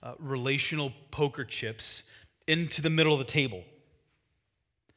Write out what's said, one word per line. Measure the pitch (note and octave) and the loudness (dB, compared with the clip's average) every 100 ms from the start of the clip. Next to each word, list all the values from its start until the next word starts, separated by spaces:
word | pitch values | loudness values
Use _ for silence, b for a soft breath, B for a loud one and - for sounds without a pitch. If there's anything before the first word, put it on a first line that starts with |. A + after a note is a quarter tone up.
uh, | A#2+ B2 | -14 -12
relational | D3 C3 B2+ C#3 - D#3 C#3 - - | -6 -2 0 0 0 0 -2 -6 -10
poker | - D3 - | 0 0 0
chips | A#2+ - A2+ A2+ - - - B B B - | -8 -6 -6 -6 -6 -8 -12 B B B 0
into | D#3+ E3 - | 2 2 -2
the | D#3 | 0
middle | D#3+ D#3 | 4 6
of | D3 | 4
the | B2+ | 2
table. | D3+ C3+ F#2 - - _ _ _ _ _ _ _ _ _ _ _ | 0 0 -2 -14 -20 _ _ _ _ _ _ _ _ _ _ _